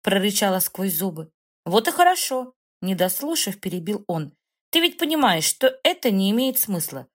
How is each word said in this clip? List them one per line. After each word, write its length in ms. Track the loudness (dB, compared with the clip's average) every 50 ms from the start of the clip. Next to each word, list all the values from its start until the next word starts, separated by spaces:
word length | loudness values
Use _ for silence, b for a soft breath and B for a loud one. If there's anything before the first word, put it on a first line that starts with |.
прорычала 560 | 0 0 0 2 2 0 0 2 0 2 2 0
сквозь 360 | -2 -4 -4 -6 -4 -4 -2
зубы. 360 | -2 -4 -4 -6 -8 -12 -14 _ _ _ _ _ _ _
"Вот 240 | 0 2 2 2 2
и 20 |
хорошо", 640 | 2 4 4 4 4 2 -2 -4 -4 -6 -6 -8 _ _ _ _ _ _
не 120 | -4 -4 0
дослушав, 640 | 0 0 0 0 -4 -4 -4 -2 -2 -2 -4 -6 -8
перебил 460 | -8 -8 -6 -6 -4 -4 -6 -4 -4
он. 260 | -4 -4 -4 -4 -8 _ _ _ _ _ _ _ _
"Ты 100 | 0 2
ведь 180 | 2 2 0 -2
понимаешь, 460 | -2 0 2 2 4 4 2 2 0
что 340 | -2 0 _ 2 2 2 2
это 280 | 0 0 0 2 0 0
не 200 | 2 2 2 2
имеет 280 | 2 2 0 0 0 -2
смысла. 500 | -2 -2 -2 -4 -4 -6 -8 -12 -14 _